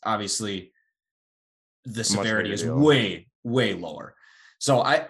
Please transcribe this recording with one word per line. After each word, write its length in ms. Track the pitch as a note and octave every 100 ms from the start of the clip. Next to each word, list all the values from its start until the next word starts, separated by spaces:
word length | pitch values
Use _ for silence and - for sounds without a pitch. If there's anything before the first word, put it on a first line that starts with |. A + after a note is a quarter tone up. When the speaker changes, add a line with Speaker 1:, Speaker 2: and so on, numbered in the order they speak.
Speaker 1:
obviously 680 | A2 G#2 G2+ - G#2 F#2+ F#2 _ _ _ _ _ _ _ _ _ _ _
the 140 | A#2+ A2
Speaker 2:
Much 80 | -
Speaker 1:
severity 440 | G2+ A2 G#2+ -
Speaker 2:
bigger 40 |
Speaker 1:
is 80 | G2+
Speaker 2:
deal. 160 | A#2 C3
Speaker 1:
way, 480 | D3+ C3+ G2+ E2+ - _
way 300 | A#2+ B2+ A2
lower. 400 | F2+ E2 D2+ - - _ _ - -
So 220 | C#3 B2+
I, 280 | C3+ D#3